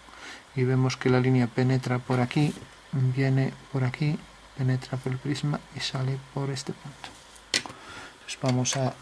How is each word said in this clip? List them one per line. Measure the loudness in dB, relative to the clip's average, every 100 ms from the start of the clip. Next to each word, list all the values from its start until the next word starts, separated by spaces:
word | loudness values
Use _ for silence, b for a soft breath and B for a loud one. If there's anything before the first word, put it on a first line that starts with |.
| -20 B B B B
y | 0
vemos | 2 4 2 2
que | 4
la | 4
línea | 6 4 4
penetra | 2 2 2 0 -2
por | 0 0
aquí, | 2 2 0 -2 -12 -20 -6
viene | 0 2 2 2 4 2 -4 -6
por | -2
aquí, | -2 0 0 -2 -6 -20 -16 -2
penetra | 0 0 -2 -6
por | -4
el | -4
prisma | -4 -2 -2 -4 -6 -8
y |
sale | -6 -2 -2 -4 -6
por | -4 -4
este | -4 -8
punto. | -10 -12 -16 -18 -18 -20 -18 -2
Entonces | -2 -2 -14 -16 -16 -16 -18 -14 -2
vamos | 2 2 2 0
a | -2 -4